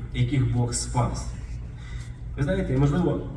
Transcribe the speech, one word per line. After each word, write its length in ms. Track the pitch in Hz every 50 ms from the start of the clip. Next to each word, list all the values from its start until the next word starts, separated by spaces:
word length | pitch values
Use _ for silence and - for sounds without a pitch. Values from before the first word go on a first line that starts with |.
| - - -
яких 380 | 117 123 120 143 131 120 117
Бог 220 | 117 120 120 117 -
спас. 580 | - - - - 127 117 - - - - - - - - - - - - - - - - - - - - - - - - - -
Ви 60 | 135
знаєте, 360 | 139 - - 123 120 - 127 139
можливо, 420 | 143 143 180 175 170 147 123 117 - - -